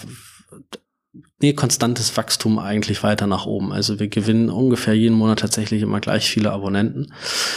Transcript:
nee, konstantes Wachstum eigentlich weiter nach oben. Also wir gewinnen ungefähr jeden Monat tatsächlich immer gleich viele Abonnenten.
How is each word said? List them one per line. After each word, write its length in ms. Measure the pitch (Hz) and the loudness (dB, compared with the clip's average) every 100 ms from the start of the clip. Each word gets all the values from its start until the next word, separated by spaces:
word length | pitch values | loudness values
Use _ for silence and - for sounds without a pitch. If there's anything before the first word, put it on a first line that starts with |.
| - 127 - - _ - - - _ _ _ - - _ | -14 -18 -20 -20 _ -20 -18 -20 _ _ _ -20 -20 _
nee, 140 | 143 | 2
konstantes 640 | 147 120 - 117 120 110 - | 2 0 2 0 0 -2 -2
Wachstum 420 | - - 110 107 | -2 -2 0 0
eigentlich 420 | 98 107 104 101 | 0 -2 -2 0
weiter 260 | 107 104 101 | 0 2 0
nach 180 | 92 - | -2 -2
oben. 260 | 104 98 | -4 -4
Also 280 | 101 104 104 | -2 -2 -2
wir 100 | 107 | -2
gewinnen 400 | 110 107 113 113 | 0 2 4 2
ungefähr 460 | 104 131 117 - 110 | 2 2 2 2 4
jeden 200 | 113 110 | 4 4
Monat 240 | 110 107 | 4 2
tatsächlich 440 | 101 - 107 107 | 0 -2 -2 0
immer 180 | 104 101 | 0 -2
gleich 260 | 101 104 - | -2 -2 0
viele 240 | 110 107 | 0 0
Abonnenten. 600 | 101 98 101 113 131 143 - - - - | -2 -2 0 0 -2 -10 -10 -8 -4 -4